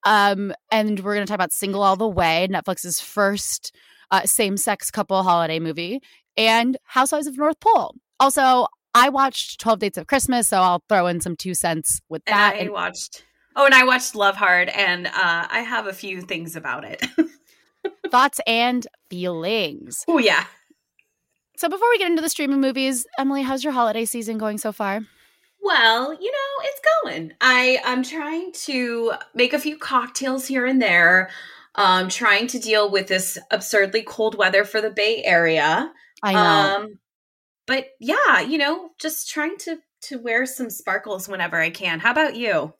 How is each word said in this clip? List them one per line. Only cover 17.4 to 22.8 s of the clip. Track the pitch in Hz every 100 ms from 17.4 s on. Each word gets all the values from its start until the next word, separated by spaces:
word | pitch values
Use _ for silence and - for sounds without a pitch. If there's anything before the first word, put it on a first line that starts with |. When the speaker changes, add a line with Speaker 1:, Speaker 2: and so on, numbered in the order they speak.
| _ _
Speaker 2:
<laughs> | _ _ 392 - -
Speaker 1:
Thoughts | 247 277 - -
and | 226 240 247 - _ _
feelings. | 175 180 165 170 220 170 147 - - -
Speaker 2:
Oh, | 320
yeah. | 220 156 - _ _ _ _ _ _ _ _ _ _ -
Speaker 1:
So | 339
before | 370 466
we | 466
get | 370
into | 330
the | 320
streaming | - 285 277
movies, | 269 262